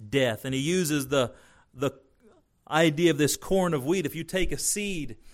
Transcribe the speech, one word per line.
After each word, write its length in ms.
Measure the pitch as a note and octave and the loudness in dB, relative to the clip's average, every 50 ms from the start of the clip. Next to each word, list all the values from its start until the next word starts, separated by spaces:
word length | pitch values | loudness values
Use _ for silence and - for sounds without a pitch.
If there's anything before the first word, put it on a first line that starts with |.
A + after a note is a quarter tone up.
| A2 G#2 | -10 -2
death." 340 | A#2+ C#3 C3 A#2+ A2 G#2+ - | 0 2 2 2 0 -2 -4
And 100 | C3 C3 | -4 -4
he 60 | C3+ | -2
uses 480 | C#3 D#3+ F3+ F#3 F3+ D3 D3+ D3 C3 B2+ | 0 0 0 0 0 0 0 -2 -2 0
the, 260 | C#3+ C#3 B2 A2 - - - - _ _ _ _ _ | 0 0 0 0 -4 -10 -20 -20 _ _ _ _ _
the 180 | B2+ C3+ C#3 - - _ _ _ _ _ - _ _ _ _ _ _ _ - | -4 -4 -4 -4 -6 _ _ _ _ _ -20 _ _ _ _ _ _ _ -2
idea 420 | D3 D#3 E3+ E3 D3 D3+ F3 E3 | 2 4 4 4 4 4 4 4
of 60 | D#3+ C#3+ | 4 4
this 200 | D3+ C#3 - - | 2 0 0 -2
corn 360 | - - F#3+ F#3+ F3+ F3 D#3+ | -4 0 0 2 2 2 0
of 120 | C#3 B2 | -2 0
wheat. 200 | C#3+ F3+ G3 E3 | 0 0 0 -2
If 100 | C3+ D3+ | -4 -6
you 100 | D#3+ D#3+ | -8 -8
take 260 | - - F#3+ F3+ - | -6 -2 -2 0 0
a 60 | D3+ - | -2 -2
seed, 580 | - - - G#3 G#3 G3+ F#3+ E3 C#3+ A2+ A2 - - - | -2 -2 -2 -2 -2 -4 -4 -6 -6 -8 -10 -14 -18 -20